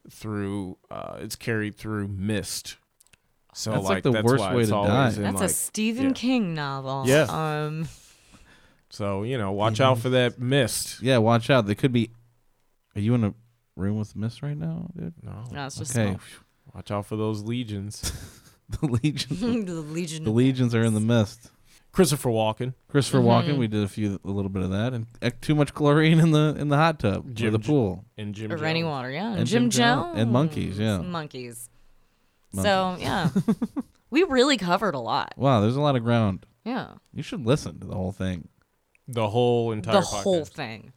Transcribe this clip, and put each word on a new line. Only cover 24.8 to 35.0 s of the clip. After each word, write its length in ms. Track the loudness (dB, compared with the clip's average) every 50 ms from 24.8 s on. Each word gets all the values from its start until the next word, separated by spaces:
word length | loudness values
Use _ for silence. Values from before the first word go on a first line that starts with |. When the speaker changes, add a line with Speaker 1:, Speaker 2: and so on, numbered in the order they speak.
| -2 -2 -4
Speaker 2:
and, 140 | -6 -8 -10 -10 -6 -4
uh, 80 | -4 -4 -2
too 140 | 0 2 2
much 180 | 4 2 2 0
chlorine 460 | 2 4 4 6 6 6 6 6 6
in 140 | 6 6 6
the, 240 | 6 4 4 2 0
in 100 | 0 0
the 80 | 2
hot 220 | 4 4 2 2 0
tub 300 | 0 0 0 0 -4 -8
or 40 | -6
Speaker 1:
Jim 200 | -4 -2 0 0
Speaker 2:
the 60 | 0
Speaker 1:
J- 80 | 2 2
Speaker 2:
pool. 360 | 2 4 2 2 -2 -4 -10 _ _ -12
Speaker 1:
and 160 | -10 -10 -8
Jim 120 | -8 -8 -6
Speaker 3:
Or 60 | -6
Speaker 1:
Jones. 60 | -4 -4
Speaker 3:
rainwater, 480 | -2 -2 -2 -2 -2 -4 -6 -6 -8 -8
yeah. 160 | -6 -6 -4
And 100 | -2 -2
Speaker 2:
And 80 | 0
Speaker 3:
Jim 240 | 2 2 2 2 2
Speaker 2:
Jim 0 |
Jones. 320 | 2 4 4 4 2 2 0
Speaker 3:
Jones. 120 | -2 -2 0
Speaker 2:
And 140 | 2 2 4
monkeys, 460 | 4 2 2 0 -2 -4 -4 -4 -2
yeah. 180 | -2 0 0 -2
Speaker 3:
Monkeys. 680 | -4 -6 -6 -8 -8 -10 -12 -14 -14 -14 -14 -16 -18 -18 _ _ -20 -20 _ _ _ _ _ _ _ _ _ _ _ _ -6
Speaker 2:
Monkeys. 120 | -2 0
Speaker 3:
So, 320 | 2 2 2 0 -2 -4 -6
yeah. 300 | -6 -4 -2 0 -2 0 0 0 0 0 -2 -2 -4 -6
Speaker 2:
<laughs> 400 | -6 -10 -10 -10 _ _ _ _
Speaker 3:
We 140 | 0 2 2
really 320 | 4 4 4 4 4 4
covered 400 | 2 2 0 0 0 0 -2 -2
a 40 | -4